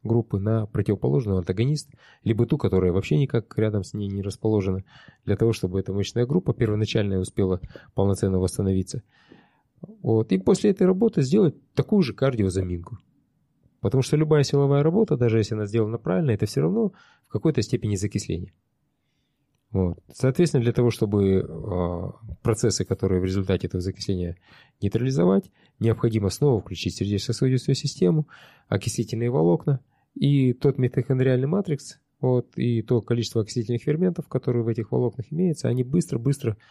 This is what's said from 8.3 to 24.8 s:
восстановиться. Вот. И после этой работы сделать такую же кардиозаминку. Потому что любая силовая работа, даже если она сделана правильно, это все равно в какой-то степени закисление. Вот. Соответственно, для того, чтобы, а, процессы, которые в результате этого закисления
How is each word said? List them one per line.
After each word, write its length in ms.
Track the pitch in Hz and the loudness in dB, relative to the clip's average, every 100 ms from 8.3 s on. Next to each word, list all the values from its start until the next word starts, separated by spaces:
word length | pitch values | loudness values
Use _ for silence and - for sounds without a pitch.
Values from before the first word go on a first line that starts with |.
| 92 | 2
восстановиться. 640 | 90 - 98 95 92 - - _ _ - _ _ _ - - - | 0 0 0 0 -2 -8 -14 _ _ -20 _ _ _ -20 -20 -8
Вот. 280 | - 110 110 | 0 0 2
И 60 | 190 | 0
после 340 | - 190 208 | 2 2 2
этой 140 | 190 185 | 2 2
работы 360 | 185 226 - | 2 0 0
сделать 320 | 131 196 175 - _ | 2 4 2 0 _
такую 280 | - - 208 | -4 0 2
же 100 | 139 | 2
кардиозаминку. 840 | 98 135 120 98 90 90 87 87 113 _ _ _ _ _ _ _ - | 0 -2 2 0 0 -4 -6 -10 -16 _ _ _ _ _ _ _ -6
Потому 220 | - 135 | 0 0
что 140 | 127 151 | 2 0
любая 260 | 156 151 | 4 2
силовая 400 | 135 139 139 139 | 4 2 4 4
работа, 340 | 156 185 220 139 | 4 2 2 2
даже 220 | 120 113 | 2 2
если 160 | 101 | 0
она 120 | 107 104 | -2 -2
сделана 320 | 113 107 113 | 0 0 -2
правильно, 320 | 156 185 151 | -2 0 2
это 140 | 104 107 | 0 0
все 160 | 135 | 0
равно 300 | 156 208 208 - _ _ _ | 0 0 -2 -4 _ _ _
в 60 | |
какой-то 300 | - 160 127 | -2 0 0
степени 340 | 107 117 104 98 | 0 -2 -2 -2
закисление. 560 | 101 101 - 87 90 _ _ _ _ _ _ _ _ _ _ _ _ | -2 -4 -4 -8 -8 _ _ _ _ _ _ _ _ _ _ _ _
Вот. 260 | 98 90 - _ | -2 0 -4 _
Соответственно, 500 | - 127 131 175 135 | -2 -2 2 2 2
для 100 | 117 | 0
того, 180 | 117 120 | 2 2
чтобы, 560 | - 107 104 98 95 - | 2 0 2 4 2 0
а, 640 | 110 107 90 87 90 92 - 110 - | -8 -6 -2 -2 -4 -8 -12 -16 -6
процессы, 420 | - 107 117 - | -4 0 0 0
которые 360 | 92 95 95 92 | -4 -2 0 0
в 40 | |
результате 420 | 92 95 95 92 90 | 0 -2 0 -2 -2
этого 120 | 90 | -4
закисления 560 | 92 - - 92 87 85 _ - _ - | -6 -8 -6 -4 -4 -8 _ -20 _ -6